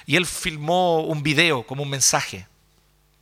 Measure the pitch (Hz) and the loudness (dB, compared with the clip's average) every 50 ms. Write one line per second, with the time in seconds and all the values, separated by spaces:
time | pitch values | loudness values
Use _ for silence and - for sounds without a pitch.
0 | - - 139 175 180 151 - - - 180 156 151 147 156 175 180 180 175 165 160 | -4 0 0 0 0 0 -4 -6 -6 -6 -6 -4 -2 0 2 2 4 4 2 2
1 | 160 160 160 151 143 156 143 143 175 170 147 123 113 - 131 139 143 139 139 135 | 0 0 -2 -2 0 0 2 4 4 2 2 0 -2 -6 -8 -8 -6 -6 -2 0
2 | 123 - - 147 131 - - 95 92 - _ _ _ _ _ _ _ _ _ _ | 2 2 2 2 0 -4 -8 -12 -14 -18 _ _ _ _ _ _ _ _ _ _
3 | _ _ _ _ | _ _ _ _